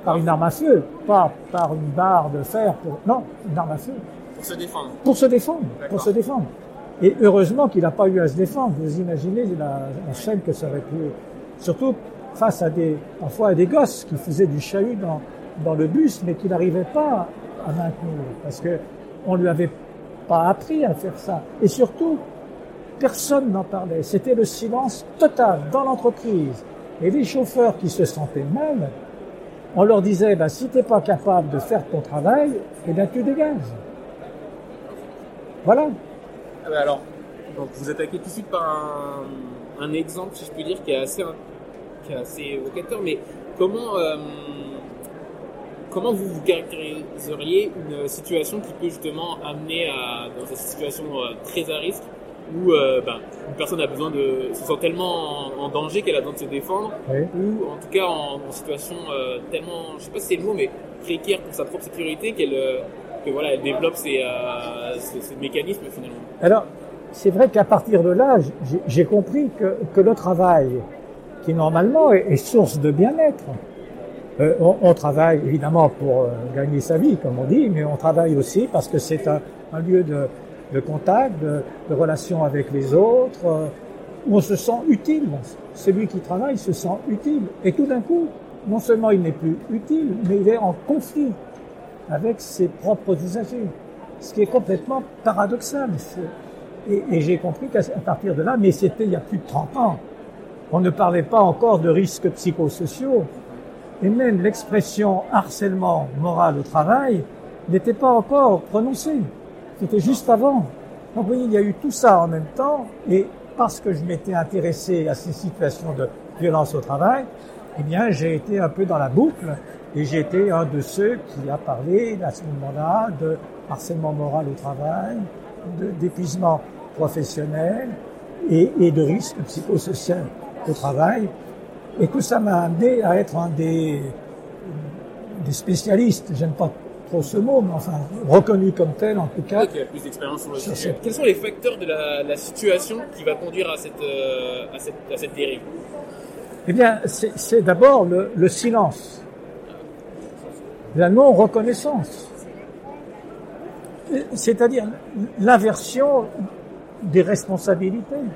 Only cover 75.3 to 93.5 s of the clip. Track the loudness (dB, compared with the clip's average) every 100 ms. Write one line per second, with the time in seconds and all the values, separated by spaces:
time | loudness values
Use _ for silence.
75.3 | 6 2 0 4 6 6 4 2 4 4
76.3 | 0 -4 -2 0 0 2 4 4 4 0
77.3 | -2 4 4 4 2 0 2 4 4 4
78.3 | 4 2 2 2 0 2 -2 0 -2 0
79.3 | 0 -2 -16 -10 -6 4 4 4 0 -2
80.3 | -6 -16 -16 -4 -4 -2 -2 4 4 4
81.3 | 0 -2 -2 -4 -12 -2 2 2 0 -2
82.3 | 0 2 0 -2 -2 4 6 8 6 4
83.3 | 0 0 0 -2 -8 -16 -16 -16 -8 4
84.3 | 4 4 0 0 0 2 2 2 0 0
85.3 | -4 -10 -16 -18 -2 2 2 0 -4 -4
86.3 | -2 -2 -2 -2 -2 -2 -4 -2 -2 0
87.3 | -2 -2 -2 0 2 2 0 2 0 0
88.3 | -6 -18 -10 -2 -2 4 4 6 4 2
89.3 | 0 -2 -2 -4 -6 0 0 0 -2 0
90.3 | 4 4 4 2 -2 -2 -2 0 -2 -2
91.3 | -2 -10 -18 -18 -18 -18 -18 -6 -2 -2
92.3 | -2 -8 -2 -2 0 0 0 2 0 0
93.3 | -4 -6